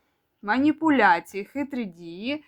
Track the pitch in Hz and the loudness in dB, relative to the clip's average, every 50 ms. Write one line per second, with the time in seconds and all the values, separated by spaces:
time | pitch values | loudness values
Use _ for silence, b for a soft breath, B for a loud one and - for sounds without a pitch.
0 | _ _ _ _ _ _ _ _ - 101 220 254 285 311 302 - 320 311 285 254 | _ _ _ _ _ _ _ _ -4 -2 0 2 2 2 0 2 2 2 4 4
1 | 208 190 170 170 165 - - 196 202 - - 277 285 269 277 247 226 185 165 170 | 6 4 4 2 0 -8 -12 -12 -12 -10 -8 -8 -8 -8 -8 -8 -10 -10 -12 -16
2 | 175 165 170 180 214 247 294 302 B | -18 -16 -14 -10 -8 -8 -8 -8 B